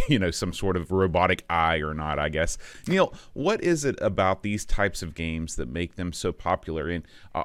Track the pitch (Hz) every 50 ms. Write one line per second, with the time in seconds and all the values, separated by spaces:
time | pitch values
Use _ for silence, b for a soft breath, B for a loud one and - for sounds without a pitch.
0 | - - 147 110 95 90 95 - 107 92 82 - - 95 92 90 80 - 95 95
1 | 95 92 80 87 90 92 92 - - - 85 82 80 80 82 80 76 76 78 78
2 | 76 76 73 71 73 78 73 78 82 - - - B B B B B B 180 190
3 | 175 - - B B B B - 139 185 226 - - 175 170 151 139 135 - -
4 | - 110 95 98 95 95 95 - - 104 104 104 - - - - 101 98 - -
5 | 95 82 78 - 82 82 80 80 82 78 - - 71 60 65 85 87 85 - -
6 | 90 90 87 - - 92 82 - - 85 92 - - - 80 80 73 82 87 85
7 | - B B B B B B 78 -